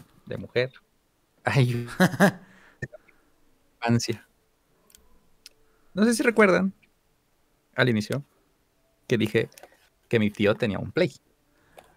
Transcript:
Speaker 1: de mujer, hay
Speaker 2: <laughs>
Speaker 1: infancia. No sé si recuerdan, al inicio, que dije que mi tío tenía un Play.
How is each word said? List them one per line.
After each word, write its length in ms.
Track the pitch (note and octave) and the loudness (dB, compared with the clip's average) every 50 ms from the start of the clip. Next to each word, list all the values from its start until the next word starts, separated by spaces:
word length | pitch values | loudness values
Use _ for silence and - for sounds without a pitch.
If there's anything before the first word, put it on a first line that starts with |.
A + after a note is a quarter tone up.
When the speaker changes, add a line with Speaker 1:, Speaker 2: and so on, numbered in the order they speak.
| - _ _ _ _ | -12 _ _ _ _
Speaker 1:
de 120 | - A2+ | -12 -12
mujer, 340 | G#2+ F#2+ - - A#2+ B2+ C3 - - _ _ _ _ _ _ _ _ _ _ _ _ - | -12 -10 -6 -4 -4 -4 -4 -6 -14 _ _ _ _ _ _ _ _ _ _ _ _ -4
hay 440 | - - C#3 B2+ B2 A#2+ A#2+ A#2+ - - | 0 2 2 2 2 0 -4 -8 -6 -2
Speaker 2:
<laughs> 1800 | - F3+ F3 - - F#3+ F#3 - - - - - _ - - _ _ - - - - _ _ _ _ _ _ _ _ _ _ _ _ _ _ _ | 0 0 0 2 2 2 2 2 -2 -10 -20 -20 _ -20 -20 _ _ -14 -14 -14 -18 _ _ _ _ _ _ _ _ _ _ _ _ _ _ _
Speaker 1:
infancia. 520 | _ - A#2 A#2 A#2 - - A2+ - - _ _ _ _ _ _ _ _ _ _ _ _ _ - - _ _ _ _ _ _ _ _ - - _ _ _ _ _ _ _ _ - | _ -2 0 0 0 0 -4 -8 -10 -14 _ _ _ _ _ _ _ _ _ _ _ _ _ -20 -20 _ _ _ _ _ _ _ _ -20 -20 _ _ _ _ _ _ _ _ -4
No 120 | F3+ G#3 | 0 0
sé 80 | A#3 A#3+ | 0 0
si 100 | - C#4+ | 0 0
recuerdan, 500 | A#3+ A3 A3+ G#3+ F#3+ F3 F3 F#3+ G3 - _ _ _ _ _ _ _ _ _ _ _ _ _ _ _ _ _ _ _ - | 0 4 4 4 4 4 2 0 -2 -4 _ _ _ _ _ _ _ _ _ _ _ _ _ _ _ _ _ _ _ -2
al 140 | - C3 B2+ | 0 0 0
inicio, 340 | A#2 G#2+ G#2 - A2+ C#3 C#3 _ _ _ _ _ _ _ _ _ _ _ _ _ _ _ _ | 0 -2 -2 -4 -6 -8 -10 _ _ _ _ _ _ _ _ _ _ _ _ _ _ _ _
que 100 | - B2+ | -4 -2
dije 320 | G#2+ A2 G#2+ - A2 - - _ - - - _ _ _ _ _ _ _ | 0 0 0 0 -2 -2 -4 _ -20 -20 -20 _ _ _ _ _ _ _
que 120 | - - A2 | -2 0 0
mi 100 | G#2+ G2+ | 0 0
tío 260 | G#2 - G#2 G2 A2 | 0 0 0 0 0
tenía 240 | - B2 G#2+ G2 F#2 | 0 -2 -4 -4 -6
un 120 | F#2+ G2 | -8 -6
Play. 220 | - D#3+ F3+ - - - _ _ _ _ _ _ _ _ _ _ _ - - _ _ | -2 -2 -2 -2 -4 -10 _ _ _ _ _ _ _ _ _ _ _ -20 -20 _ _